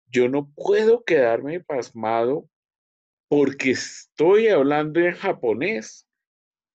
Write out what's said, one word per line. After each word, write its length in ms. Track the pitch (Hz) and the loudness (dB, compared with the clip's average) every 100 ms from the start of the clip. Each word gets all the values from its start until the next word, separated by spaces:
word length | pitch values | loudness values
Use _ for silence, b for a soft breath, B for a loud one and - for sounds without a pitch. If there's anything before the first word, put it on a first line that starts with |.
| _ | _
yo 200 | 123 123 | 0 0
no 220 | 139 143 | 0 -6
puedo 480 | - - 208 220 233 | -8 -2 2 4 2
quedarme 560 | - 156 120 117 139 175 | 2 2 2 0 -4 -10
pasmado 880 | - 139 113 117 110 113 120 151 - _ _ _ _ _ _ _ - | -8 -8 -8 -8 -4 0 0 -2 -8 _ _ _ _ _ _ _ -2
porque 440 | 147 135 135 131 | 2 2 0 -2
estoy 760 | 117 - - - - 156 208 226 | -2 -6 -16 -12 -2 2 4 4
hablando 520 | 175 135 147 151 156 | 2 2 0 -2 0
en 120 | 175 | 0
japonés. 920 | 180 196 - 120 107 175 220 220 - _ _ _ _ _ _ _ | -2 -6 -4 -2 -2 -4 -6 -10 -18 _ _ _ _ _ _ _